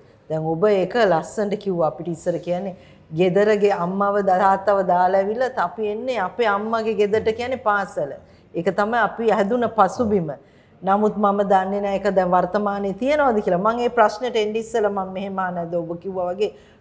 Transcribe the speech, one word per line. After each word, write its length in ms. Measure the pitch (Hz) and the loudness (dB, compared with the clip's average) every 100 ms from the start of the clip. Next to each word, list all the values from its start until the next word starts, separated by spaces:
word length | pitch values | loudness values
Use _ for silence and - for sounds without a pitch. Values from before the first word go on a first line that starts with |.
| - _ _ | -20 _ _
දැන් 120 | 156 | -4
ඔබ 240 | 156 165 208 | -2 0 2
ඒක 280 | 202 180 240 | 2 0 2
ලස්සනට 600 | 214 165 160 - 208 190 | 2 2 0 -4 -4 -4
කිව්වා. 320 | 202 175 156 | -4 0 0
අපිට 200 | - 175 | -2 -8
ඉස්සර 320 | 160 - 165 | -6 -4 -4
කියන්නේ 360 | - 175 196 180 - - _ 160 | -4 -4 -4 -12 -20 -20 _ 0
ගෙදරගේ 560 | 185 180 208 208 202 | 2 4 4 4 2
අම්මව 500 | 190 170 190 202 202 196 | 2 -2 0 0 2 2
තාත්තව 640 | 185 196 190 196 202 185 | 4 4 2 2 0 2
දාලා 340 | 175 180 196 | 2 4 2
ඇවිල්ලා 420 | 196 220 254 254 | 0 -2 -4 -2
අපි 240 | 175 170 214 | -4 -2 -6
එන්නේ 300 | 208 254 240 | -4 -4 -4
අපේ 280 | 185 180 226 | -4 0 0
අම්මගේ 480 | 202 214 226 220 | 0 -2 -2 -2
ගෙදරට 420 | 202 202 214 214 220 | 0 2 2 0 -2
කියන්නේ 220 | 240 254 | -4 -2
පාසල. 540 | 220 208 196 185 147 131 - - _ - | 0 0 -2 -4 -6 -8 -18 -20 _ -4
ඒක 100 | 175 | -2
තමයි 320 | 185 208 240 | 0 0 2
අපි 320 | 208 - 226 | 0 0 0
හැදුන 340 | 208 196 240 226 | 2 2 0 -2
පසුබිම. 640 | 220 185 - 233 208 160 139 _ _ _ _ | 2 2 2 0 0 -2 -8 _ _ _ _
නමුත් 340 | 180 202 214 190 | 0 2 2 2
මම 240 | 208 202 | 0 2
දන්නේ 380 | 202 190 190 202 | 2 2 2 -2
නැහැ 140 | 202 196 | -2 -2
ඒක 200 | 202 190 | 0 2
දැන් 160 | 185 | 2
වර්තමානයේ 640 | 180 180 208 208 202 202 | 2 2 0 -2 -2 -4
තියනවද 480 | 190 254 302 277 214 | -4 -2 2 2 2
කියලා. 160 | 208 175 | 0 0
මම 180 | 208 240 | 0 0
මේ 120 | 240 | -2
ප්‍රශ්නෙට 480 | 240 208 - 247 226 | 4 2 2 -4 -2
එන්න 200 | 208 220 | -2 -2
ඉස්සෙල්ලා 340 | 220 240 208 | -2 0 0
මම 220 | 196 190 | -2 -6
මෙහෙම 280 | 190 196 190 | -6 -6 -4
ආනද 340 | 185 180 170 | -4 -4 -4
ඔබ 260 | 175 160 175 | -4 -4 -8
කිව්වා 340 | 196 185 180 | -8 -6 -4
වගේ 200 | 185 208 - - - | -2 -4 -4 -20 -20